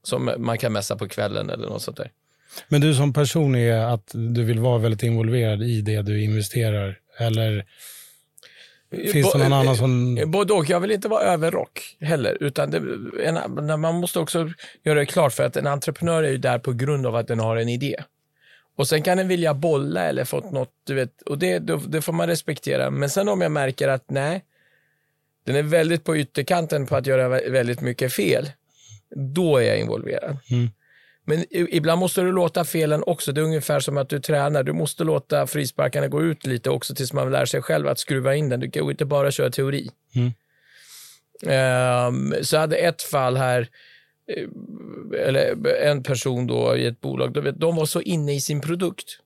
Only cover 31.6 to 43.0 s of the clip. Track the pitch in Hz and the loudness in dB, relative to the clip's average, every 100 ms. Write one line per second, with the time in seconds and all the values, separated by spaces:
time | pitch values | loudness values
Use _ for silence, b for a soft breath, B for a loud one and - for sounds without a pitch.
31.6 | 175 170 151 170 185 - 180 185 170 185 | 0 0 2 2 2 0 0 2 2 0
32.6 | 165 160 151 151 175 165 - 143 160 156 | -2 0 2 2 0 -2 -2 -2 0 0
33.6 | 135 143 143 143 135 147 - 147 143 147 | 0 -2 0 -2 -2 -4 0 0 2 2
34.6 | 135 160 156 - 160 151 - 147 135 147 | 0 -2 -2 -2 0 0 0 -2 0 -2
35.6 | 131 - 139 143 139 143 165 151 135 120 | -4 -2 0 0 -2 0 -2 -2 -4 -2
36.6 | 131 135 - - 127 139 131 135 131 139 | 0 -2 -4 -6 -4 -2 0 0 0 -2
37.6 | - 156 139 135 - 135 131 143 147 123 | 0 0 0 -2 -2 0 0 0 0 -2
38.6 | 131 147 147 143 143 143 139 135 131 123 | -4 -4 -4 -2 -2 0 0 0 -2 0
39.6 | 139 143 - _ _ 127 123 113 B B | -2 -4 -6 _ _ 0 0 -2 B B
40.6 | B B B B B B _ - 165 135 | B B B B B B _ -10 0 2
41.6 | 131 127 127 123 123 127 135 - 139 156 | 2 2 2 2 0 0 -2 -2 0 0
42.6 | 160 165 170 170 | 2 2 0 -2